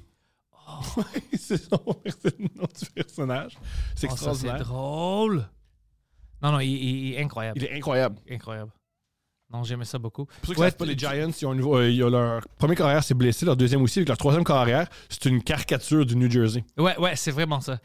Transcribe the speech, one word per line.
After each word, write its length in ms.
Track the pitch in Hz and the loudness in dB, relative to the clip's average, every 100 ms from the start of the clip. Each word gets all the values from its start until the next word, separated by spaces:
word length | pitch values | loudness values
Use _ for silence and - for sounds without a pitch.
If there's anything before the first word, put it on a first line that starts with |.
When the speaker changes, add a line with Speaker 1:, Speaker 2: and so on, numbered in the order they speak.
| - _ _ _ _ _ - | -14 _ _ _ _ _ -18
Speaker 1:
<laughs> 300 | 151 131 - | -12 -8 -4
Oui, 80 | 208 - - - | -4 -6 -6 -6
c'est 180 | - 185 | -2 -4
son, 220 | - 196 - 190 208 - | 0 -4 -2 -6 -6 -4
c'est 160 | 196 - | -4 -4
le 100 | 196 | -6
nom 120 | - 175 - | -6 -10 -10
du 100 | - | -14
personnage. 580 | - - - 135 127 156 - - - - | -10 -10 -6 -4 -4 -8 -14 -10 -6 -6
C'est 120 | - 135 | -4 -6
Speaker 2:
Oh, 40 | |
ça, 40 | |
Speaker 1:
extraordinaire. 400 | 123 131 139 127 120 | -4 -4 -4 -4 -6
Speaker 2:
c'est 60 | |
drôle. 840 | 117 127 135 151 175 196 220 180 104 _ _ _ _ _ _ _ - - | -6 -6 -6 -4 -2 0 2 0 -2 _ _ _ _ _ _ _ -20 -4
Non, 100 | 143 | 0
non, 80 | 143 | 2
il, 80 | 135 | 0
il, 360 | 135 127 131 135 | -2 -2 -2 -4
il 60 | |
est 80 | 127 | -4
incroyable. 360 | 147 117 110 110 | -6 -4 -6 -4
Speaker 1:
Il 60 | |
est 120 | 135 143 | -6 -6
incroyable. 400 | 143 131 131 101 - | -2 2 0 -2 -12
Speaker 2:
Incroyable. 400 | 123 - 110 107 - _ _ _ _ _ _ _ | -12 -10 -12 -12 -18 _ _ _ _ _ _ _
Non, 120 | 117 | -8
j'aimais 200 | 117 123 | -6 -6
ça 140 | 120 131 | -8 -8
beaucoup. 260 | 113 - 143 | -10 -10 -12
Speaker 1:
Pour 200 | - - | -10 -6
ceux 60 | |
qui 60 | 170 | 2
Speaker 2:
Ouais, 80 | 175 | 2
Speaker 1:
savent 60 | - | 2
pas, 60 | 160 | -4
les 100 | 143 | -2
Speaker 2:
tu 80 | 143 | -2
Speaker 1:
Giants, 240 | 139 160 160 | -2 -4 -4
ils 60 | 139 | -2
ont 40 | |
un 20 | |
nouveau, 220 | 131 131 135 | 0 2 4
euh, 120 | 120 | 4
ils 120 | 120 | 4
ont 40 | 120 | 4
leur 380 | 123 120 117 - - | 2 2 -2 -8 -2
premier 160 | 151 | 2
carrière 300 | 175 151 147 | 4 4 4
s'est 80 | 143 | 2
blessé, 300 | 127 123 117 | 2 4 2
leur 120 | 175 127 | 2 4
deuxième 260 | 127 139 | 4 4
aussi, 160 | 127 - | 4 2
avec 100 | 156 | 0
leur 80 | 120 | 2
troisième 280 | 143 151 | 4 4
carrière, 420 | 170 139 120 127 175 - - | 4 4 4 2 0 -6 -16
c'est 160 | - 139 | -2 2
une 160 | 127 | 2
caricature 640 | - 151 - 135 - 156 131 | 2 -2 0 -2 2 2 4
du 100 | 120 | 4
New 140 | 123 | 4
Jersey. 340 | 120 113 117 - - | 4 2 2 -6 0
Speaker 2:
Ouais, 180 | 175 175 | 0 2
ouais, 180 | 175 151 | 0 -2
c'est 140 | - | -4
vraiment 280 | 135 165 143 | -2 0 -2
ça. 180 | 131 123 | -4 -8